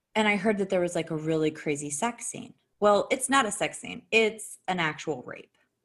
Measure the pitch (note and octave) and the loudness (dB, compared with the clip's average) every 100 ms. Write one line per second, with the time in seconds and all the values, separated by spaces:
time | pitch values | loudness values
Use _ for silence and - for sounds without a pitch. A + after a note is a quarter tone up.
0 | _ G#3+ G#3+ G3+ G#3+ G3+ G3 F#3 F3 F3 | _ 2 2 4 2 0 0 0 0 -2
1 | D#3+ D#3+ D#3 D#3+ D#3 D3+ D#3 C#3+ D3 C#3+ | -4 -4 0 2 0 -2 -4 -4 -4 -2
2 | A#3 A#3 - - - - _ - G#3 G3+ | -4 -4 -10 -12 -16 -20 _ 2 4 4
3 | - C4+ - C4+ G#3+ - D3+ - - - | 2 -2 2 2 2 -2 -4 -4 -12 -14
4 | - A3 A3 A3 - - - F#3 D#3 C#3+ | 0 4 4 0 -14 -10 -4 0 0 -2
5 | D#3+ B2+ - - - _ _ _ | -6 -6 -8 -16 -18 _ _ _